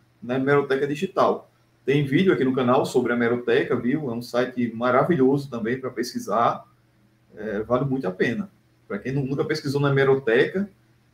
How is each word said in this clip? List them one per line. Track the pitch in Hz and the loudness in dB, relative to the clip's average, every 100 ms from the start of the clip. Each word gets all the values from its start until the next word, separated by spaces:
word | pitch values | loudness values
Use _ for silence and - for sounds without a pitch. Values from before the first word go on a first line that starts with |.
| _ _ | _ _
na | 117 | -6
hemeroteca | 135 135 143 139 135 143 | -4 2 2 2 0 -2
digital. | 147 190 151 113 - - _ _ _ | -4 -4 0 0 0 -6 _ _ _
Tem | - 147 | 0 0
vídeo | 131 151 190 | 2 2 4
aqui | 151 | 2
no | 131 | 2
canal | 131 123 135 | 0 2 2
sobre | - 131 117 | 2 0 0
a | 120 | 0
hemeroteca, | 117 120 - 135 170 120 | 0 0 2 2 2 -2
viu? | 117 156 139 | -2 -2 -4
É | |
um | 117 | -8
site | - 120 123 123 117 | -4 -2 -2 -2 -4
maravilhoso | 113 123 123 151 143 131 143 - | -2 2 2 4 4 4 2 -2
também | 117 107 131 | -6 -4 -4
pra | 127 | -6
pesquisar. | 127 120 123 101 107 123 202 - _ _ _ _ _ _ - | -6 -6 -6 -4 0 0 0 -10 _ _ _ _ _ _ -12
É, | 107 101 | -6 -4
vale | 110 127 | 0 0
muito | 139 131 185 | 0 -2 -4
a | |
pena. | 180 143 107 95 _ _ _ - | -2 -2 -2 -6 _ _ _ -10
Pra | 101 | -8
quem | 127 | -6
nu-, | 143 | -4
nunca | 131 143 | -2 -2
pesquisou | 151 156 139 139 | -2 -4 -2 0
na | 143 | 2
hemeroteca, | 139 135 135 113 120 160 190 202 _ _ _ _ | 2 4 2 2 2 2 0 -6 _ _ _ _